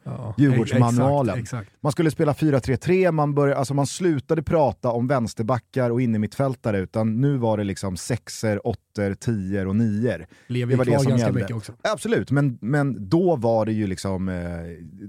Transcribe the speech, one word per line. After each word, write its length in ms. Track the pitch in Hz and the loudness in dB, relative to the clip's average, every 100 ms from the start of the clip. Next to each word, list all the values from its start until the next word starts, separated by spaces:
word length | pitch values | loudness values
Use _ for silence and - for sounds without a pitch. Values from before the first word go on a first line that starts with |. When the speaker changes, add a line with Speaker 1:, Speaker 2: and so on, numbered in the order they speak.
Speaker 1:
Ja, 300 | - 131 110 117 | -12 -10 -6 2
Speaker 2:
Djurgårdsmanualen. 1000 | 139 117 107 - 117 120 135 143 120 127 | 4 4 2 4 4 4 4 2 0 -2
Speaker 1:
exakt, 240 | 113 120 | -6 -10
exakt. 200 | 95 _ | -12 _
Speaker 2:
Man 80 | 147 | -4
skulle 200 | 135 160 | 0 0
spela 220 | - 151 | 2 0
fyra 260 | 139 156 135 | 2 2 2
tre 180 | - 120 | 0 -2
tre, 340 | 156 185 180 | 2 2 4
man 220 | 160 147 143 | 2 0 2
började, 240 | 139 139 | 2 2
alltså 140 | 139 | 0
man 140 | 143 139 | 0 -2
slutade 560 | - 180 147 - 160 | 0 0 0 0 -2
prata 480 | - 165 135 - 123 | 0 2 2 0 -2
om 160 | 117 127 | 0 0
vänsterbackar 800 | 139 110 - 107 123 - 131 123 | 0 -2 -4 -2 -2 -2 -2 0
och 120 | 117 | 2
innermittfältare, 760 | 123 110 104 - 139 127 117 98 | 0 0 -2 -2 -2 -2 -2 -2
utan 420 | 90 113 110 110 | -2 -2 -2 0
nu 160 | 143 139 | 0 0
var 200 | 117 107 | 0 0
det 60 | |
liksom 340 | 101 95 98 90 | -2 -4 -6 -6
sexor, 720 | - 120 - - 110 101 120 | -6 -6 -8 -6 -2 -2 -2
åttor, 460 | 104 _ - 101 | -6 _ -4 -4
tior 540 | 95 - 110 92 101 95 | -2 -4 -2 -2 -4 -2
och 80 | 104 | 0
nior. 500 | 117 104 120 87 82 _ - | 0 0 -2 -4 -8 _ -8
Speaker 1:
Levi 240 | 123 120 | -4 0
Speaker 2:
Det 40 | 127 | 0
var 80 | 123 | 2
det 60 | |
Speaker 1:
kvar 80 | - | 2
Speaker 2:
som 100 | 135 | 2
Speaker 1:
ganska 160 | 117 113 | 2 2
Speaker 2:
gällde. 120 | - | 0
Speaker 1:
mycket 160 | 98 117 | -4 -6
också. 160 | - - | -10 -8
Speaker 2:
Absolut, 480 | 208 220 220 214 - | -4 -4 0 0 0
men, 260 | 139 143 117 | 0 0 -2
men 480 | 104 147 143 107 95 | -2 0 0 -4 0
då 260 | 165 180 151 | 2 4 2
var 300 | 117 113 107 | 2 2 2
det 80 | |
ju 140 | 110 101 | 0 -2
liksom, 420 | 90 98 95 95 | -2 -4 -4 -4
eh, 60 | 90 87 85 82 82 82 95 | -4 -6 -8 -10 -14 -18 -18